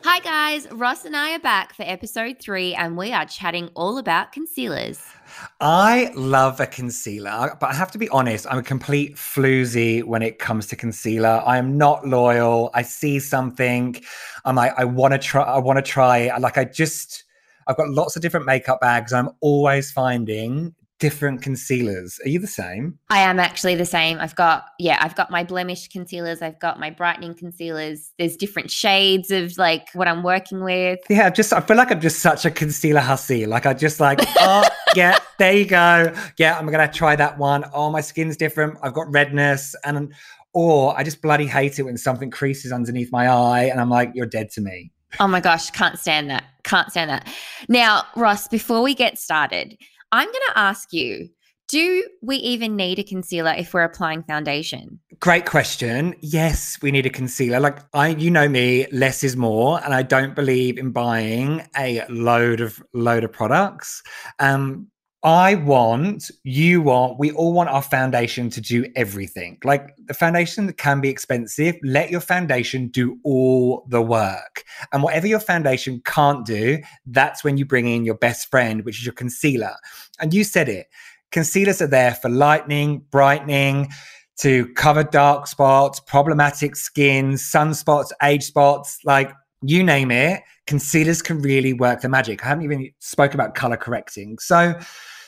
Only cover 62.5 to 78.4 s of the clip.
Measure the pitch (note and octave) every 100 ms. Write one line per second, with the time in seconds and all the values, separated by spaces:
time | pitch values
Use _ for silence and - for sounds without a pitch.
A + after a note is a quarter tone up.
62.5 | A#2 A#2 - - B2 A#2 A#2 A2+ - G#2+
63.5 | D3 G3 - - - - - - - C#3
64.5 | C#3 C3+ C#3 - _ _ _ D#3 E3 F#3
65.5 | G3+ C#3+ C3+ A#2 A#2 F3 G#3 - - C3+
66.5 | C3 E3 F3 D3 B2+ B2+ B2 D3 D3+ E3+
67.5 | F3 E3+ C#3 C#3 C3 C3 B2 A#2+ - A#2+
68.5 | A#2 A2 A#2+ B2+ - A2 G2+ G2 - F2
69.5 | E2 B2+ C#3 C#3 _ - C#3 E3+ E3+ E3+
70.5 | - G3+ E3+ C#3+ C#3 C3+ C3+ - B2 A2+
71.5 | - D#3+ E3+ C#3 C3+ D#3 F3 - F3+ E3+
72.5 | B2+ A#2 C3 B2 B2+ B2 B2 D3+ C3 C3
73.5 | B2+ B2 B2 - A#2+ A2+ A#2 G2+ F#2+ -
74.5 | - - - - C#3 D3+ D#3 F#3+ G#3+ G#3+
75.5 | F3 D3 C3 - B2 - - D3 C#3+ A2
76.5 | G#2+ A2+ D3+ - - - B2+ C#3 - D3+
77.5 | C#3 C#3 B2+ A#2+ A#2 A2+ G#2+ A#2+ A#2